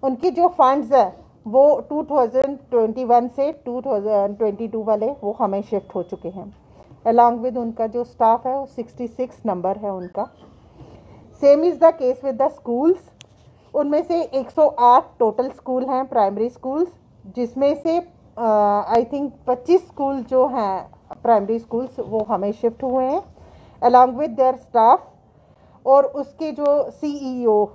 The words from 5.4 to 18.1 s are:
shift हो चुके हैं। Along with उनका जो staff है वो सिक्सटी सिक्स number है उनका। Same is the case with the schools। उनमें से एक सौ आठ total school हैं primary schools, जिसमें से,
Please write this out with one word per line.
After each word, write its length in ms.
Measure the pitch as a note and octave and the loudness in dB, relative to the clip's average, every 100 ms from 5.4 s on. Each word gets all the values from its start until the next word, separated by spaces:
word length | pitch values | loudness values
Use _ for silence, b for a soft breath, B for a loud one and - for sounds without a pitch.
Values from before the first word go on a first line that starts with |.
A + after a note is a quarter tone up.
| A3 G3 | -4 -4
shift 340 | G3 G3 G3 G3 | -4 -6 -6 -10
हो 80 | |
चुके 260 | F3 F#3 E3+ | -8 -10 -12
हैं। 280 | F#3+ G3 - _ b b b A3+ | -14 -18 -20 _ b b b 0
Along 360 | A3+ A#3+ A#3+ | 4 4 2
with 140 | B3 A#3+ | -6 -6
उनका 300 | A#3 A3+ A3+ | -8 -6 -6
जो 160 | A#3+ | -6
staff 440 | A#3 - A3+ A#3 B3+ | -10 0 2 2 -2
है 120 | C4+ | -6
वो 60 | C4+ | -8
सिक्सटी 420 | C4 A#3 - A#3+ | -12 -14 -10 -12
सिक्स 360 | A#3+ B3 - - | -8 -10 -6 -6
number 320 | F3+ F3 G3 | -4 -4 -6
है 160 | G#3 | -8
उनका। 340 | F#3+ F3+ F#3 A#3+ _ - - _ _ B B B B B - | -10 -10 -10 -10 _ -20 -20 _ _ B B B B B 0
Same 200 | C#4 C#4+ | 4 6
is 160 | F4 C#4+ | 4 4
the 140 | E4 D#4+ | 4 4
case 200 | B3+ B3+ | -2 -2
with 160 | C#4 A#3 | -6 -2
the 120 | C4+ | -2
schools। 480 | D4+ - A#3+ D#4 F#4 - _ - _ b b b | -2 -6 -2 0 0 -4 _ -20 _ b b b
उनमें 300 | C4+ C#4+ D4 | -4 -2 -2
से 180 | - E4+ | -2 -4
एक 280 | D4 C4+ B3+ | -2 -6 -6
सौ 180 | - D4+ | 2 2
आठ 360 | - B3 B3 - _ | 4 6 6 4 _
total 300 | A3+ G#3+ B3+ | -2 0 -6
school 360 | - - B3+ B3+ | -8 -6 -6 -2
हैं 220 | B3+ C4 | -4 -2
primary 420 | B3+ G3 G3+ A#3 | 0 0 0 -6
schools, 400 | B3 C4 C#4+ F4+ - _ _ F#3+ G#3+ | -6 -8 -4 -4 -6 _ _ -16 -8
जिसमें 400 | A#3+ B3 C#4 D4+ | -8 -2 -2 0
से, 240 | E4 E4 F4 | -2 -2 -4